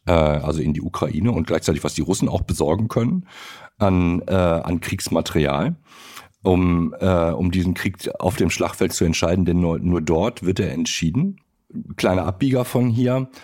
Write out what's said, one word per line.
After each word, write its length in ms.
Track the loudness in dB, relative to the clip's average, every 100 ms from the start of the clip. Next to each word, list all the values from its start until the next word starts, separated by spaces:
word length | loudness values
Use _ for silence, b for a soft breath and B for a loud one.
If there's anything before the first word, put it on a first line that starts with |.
| 2
äh, 60 |
also 500 | 4 4 2 0 0
in 120 | 0
die 80 | -2
Ukraine 500 | -4 -4 -2 0 0
und 160 | 0 0
gleichzeitig, 380 | -2 0 -2 -2
was 80 |
die 80 | -2
Russen 260 | -2 0 0
auch 140 | 0
besorgen 480 | -2 0 0 0 0
können 400 | 0 0 -2 -4 B B B B 0
an, 440 | 2 4 2 0 0
äh, 60 |
an 480 | 2 4 2 0 -4
Kriegsmaterial, 960 | -4 -6 -2 -2 0 0 2 2 0 -4 B B B B B _
um, 500 | 2 4 4 2 0 0
äh, 320 | 2 2 2
um 200 | 0 0
diesen 240 | 0 0 -2
Krieg 340 | -4 -6 -10 -4
auf 160 | -2 0
dem 140 | 0
Schlachtfeld 420 | 0 -4 -2 -2
zu 140 | 0 0
entscheiden, 400 | 0 0 0 2
denn 160 | 2
nur, 180 | 0 0
nur 220 | 0 0
dort 420 | 2 0 0 -2
wird 160 | -4 -2
er 140 | -2
entschieden. 680 | -2 -4 -2 -2 0 -2 -4 _ _ _ -14 -12 -2
Kleiner 300 | 0 0 -2
Abbieger 400 | -2 0 0 0
von 240 | 0 2
hier. 400 | 2 0 0 -4 B